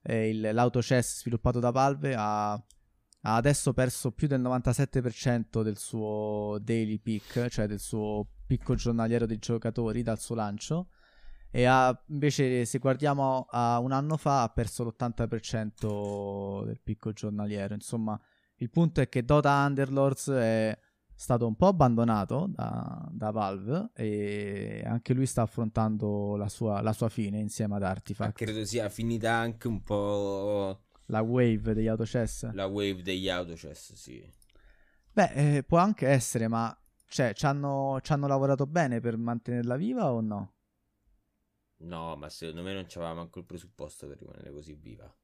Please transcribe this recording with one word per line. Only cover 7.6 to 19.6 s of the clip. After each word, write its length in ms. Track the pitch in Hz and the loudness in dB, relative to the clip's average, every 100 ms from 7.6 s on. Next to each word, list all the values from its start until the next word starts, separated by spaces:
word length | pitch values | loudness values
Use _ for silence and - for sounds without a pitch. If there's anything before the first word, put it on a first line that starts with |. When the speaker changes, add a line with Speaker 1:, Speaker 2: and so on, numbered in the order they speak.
| 107 | -2
Speaker 1:
del 140 | 104 | -2
suo 460 | - 110 107 107 104 - - | -6 -4 -2 -2 -6 -10 -2
picco 300 | 127 - 123 | -2 2 0
giornaliero 500 | 120 117 113 117 113 | 2 0 2 2 0
dei 120 | 110 | -4
giocatori 640 | - 117 117 113 113 110 | -4 -2 -2 -2 -2 -2
dal 180 | 113 110 | -2 -4
suo 160 | - 113 | -4 -4
lancio. 540 | 104 104 - 160 180 _ _ _ - - - | -4 -6 -4 -4 -4 _ _ _ -18 -16 -8
E 140 | 123 | 2
ha, 400 | 123 131 127 123 - | 6 8 6 2 -4
invece, 560 | 151 143 135 135 127 117 | 0 2 4 2 2 0
se 120 | 135 | 0
guardiamo 680 | 135 127 147 139 135 131 127 | 2 2 2 2 2 0 0
a 280 | 120 120 120 | 2 4 4
un 120 | 127 | 2
anno 260 | 135 147 156 | 0 0 0
fa, 260 | 151 139 | 2 4
ha 60 | 117 | 2
perso 340 | - 113 - | 0 -2 -2
l'ottanta 420 | 117 - 120 113 117 | -6 -2 -4 -2 -2
per 140 | 113 | -2
cento 1200 | - 117 107 - 110 104 101 101 101 98 98 98 107 | -4 -4 -4 -4 -2 -2 -2 -2 -4 -4 -4 -4 -6
del 140 | 113 | -6
picco 320 | - 107 - | -6 -6 -6
giornaliero. 640 | 104 107 104 104 104 98 | -6 -6 -4 -4 -4 -4
Insomma, 460 | 104 - 117 110 107 _ _ _ _ | -6 -6 -4 -4 -6 _ _ _ _
il 140 | 123 | -2
punto 300 | - 165 160 | 2 4 4
è 80 | 131 | 0
che 160 | 131 | 0
Dota 400 | 117 147 147 143 | 4 4 6 4